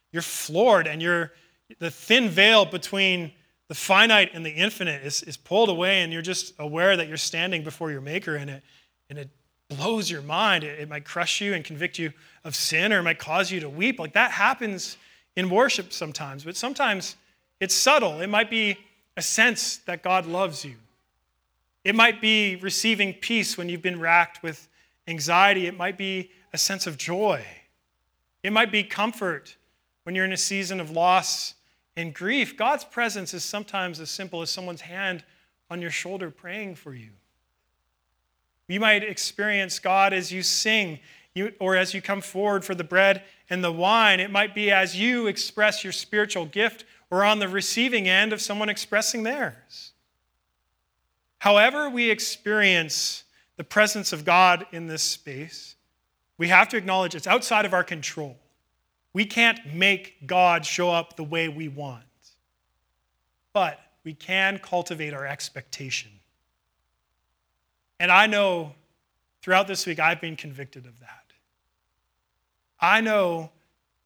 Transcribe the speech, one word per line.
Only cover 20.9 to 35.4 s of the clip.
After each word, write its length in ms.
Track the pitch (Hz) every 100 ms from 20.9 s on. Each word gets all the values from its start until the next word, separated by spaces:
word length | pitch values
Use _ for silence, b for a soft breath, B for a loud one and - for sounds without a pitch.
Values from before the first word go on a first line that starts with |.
| _ _ _ _ _ _ _ _ _
It 120 | 190
might 260 | 220 233 220
be 360 | 220 214 208 185
receiving 580 | 185 - 226 214 196
peace 420 | - - 226 - -
when 140 | 175
you've 100 | 170
been 200 | 180 175
racked 420 | 165 170 170 -
with 260 | 165 151 - _ _ _ -
anxiety. 580 | 165 147 175 196 190 175
It 120 | 175
might 180 | 180 185
be 340 | 190 190 185 b b
a 60 | 156
sense 280 | - 190 180
of 120 | 143
joy. 440 | 165 180 214 147 101 - _ _ _ _ _ _ _ _
It 100 | 190
might 180 | 214 233
be 140 | 208
comfort 720 | 202 - 220 226 190 156 - - _ _ _ _
when 120 | -
you're 120 | 185 190
in 60 |
a 40 | 190
season 420 | - 196 180 190
of 120 | 156
loss 640 | 165 180 180 160 - - - _ _ _
and 200 | - 170
grief. 420 | 143 185 277 220 -
God's 280 | 226 285
presence 500 | - - 233 196 180
is 100 | 180
sometimes 560 | - 208 208 196 180 156
as 100 | 156
simple 300 | - 185 175
as 80 | 160
someone's 320 | - 180 170
hand 420 | 165 180 196 175 - _